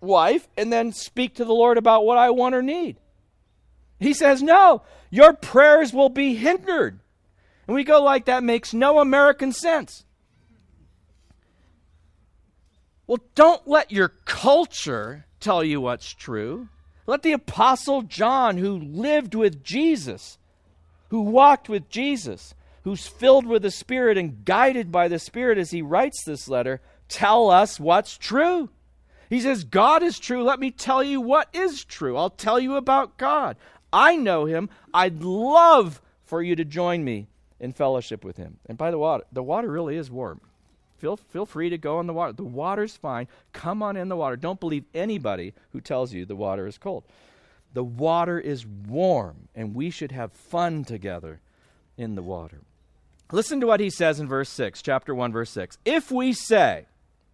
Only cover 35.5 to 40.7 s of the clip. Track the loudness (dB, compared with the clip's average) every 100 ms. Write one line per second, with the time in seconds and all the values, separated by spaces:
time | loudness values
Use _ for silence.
35.5 | 6 8 6 4 -6 _ _ _ -8 -4
36.5 | -4 -4 -4 -4 -4 -6 -8 -12 _ _
37.5 | _ -14 -4 -2 -2 -6 -12 -14 -16 -18
38.5 | -20 -18 -8 -6 -2 -2 -4 -6 -12 -6
39.5 | -6 -6 -8 -8 -8 -10 -12 -12 -14 _
40.5 | _ _